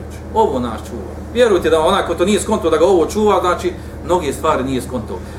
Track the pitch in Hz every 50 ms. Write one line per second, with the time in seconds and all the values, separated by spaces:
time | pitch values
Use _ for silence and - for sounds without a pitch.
0 | - - - - - - - 220 220 - 135 127 123 120 110 107 - - 120 113
1 | 98 - - - - - - 233 247 233 202 175 - 160 156 160 156 170 196 185
2 | - - 170 - 175 190 214 180 - - 214 - - 165 156 156 160 190 202 175
3 | 156 - - 208 214 208 196 180 175 180 170 - - 175 - - - - - -
4 | - - 175 180 165 139 120 - - 160 151 139 127 135 135 123 - - - 123
5 | 107 98 101 90 - - -